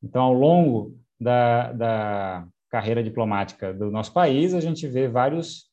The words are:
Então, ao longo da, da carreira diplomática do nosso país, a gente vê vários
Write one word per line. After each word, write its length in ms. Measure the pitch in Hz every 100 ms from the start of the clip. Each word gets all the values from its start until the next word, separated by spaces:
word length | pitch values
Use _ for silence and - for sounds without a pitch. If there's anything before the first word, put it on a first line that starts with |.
Então, 220 | 113 127
ao 100 | 127
longo 640 | 127 143 175 160 117 104 - _ _
da, 540 | 120 123 120 117 120
da 720 | 123 117 110 107 101 95 92 87 _ _
carreira 340 | 120 107 117
diplomática 680 | 113 113 110 101 98 - 98
do 180 | 95 104
nosso 220 | 104 107
país, 400 | - 170 135 170
a 80 | 180
gente 260 | 165 160 151
vê 200 | 127 131
vários 580 | 117 131 160 160 - _